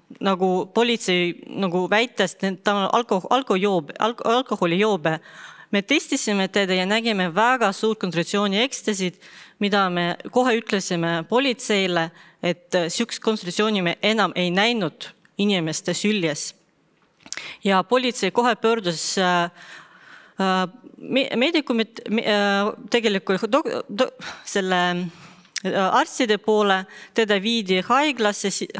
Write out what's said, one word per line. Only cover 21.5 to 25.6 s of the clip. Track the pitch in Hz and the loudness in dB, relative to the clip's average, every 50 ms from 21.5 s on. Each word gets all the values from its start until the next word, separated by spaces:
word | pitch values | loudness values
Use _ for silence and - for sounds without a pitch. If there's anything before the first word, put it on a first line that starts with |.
| 339 311 285 - 247 226 220 214 - - - - | 0 0 0 0 0 -2 -2 -4 -6 -14 -6 -4
me-, | 202 226 - | -2 -2 0
äh, | - 208 202 202 202 196 202 202 214 - - - 214 | 2 2 2 2 2 2 2 0 -2 -4 -6 -8 -2
tegelikult | - 240 220 220 202 190 - - 190 185 - 214 214 | -2 0 2 2 0 0 0 -2 -2 -2 0 0 0
dok-, | 285 - - - 117 - | 0 0 0 -6 -6 -8
do-, | - 202 202 254 - - - - - - - - - | -8 -2 -2 -2 -2 -2 -10 -16 -16 -16 -14 -12 -6
selle, | - 202 190 185 185 180 175 175 180 175 180 175 - - - - - - _ _ _ - | -4 -2 -2 0 2 2 2 2 0 -2 -4 -6 -10 -14 -20 -20 -20 -20 _ _ _ -8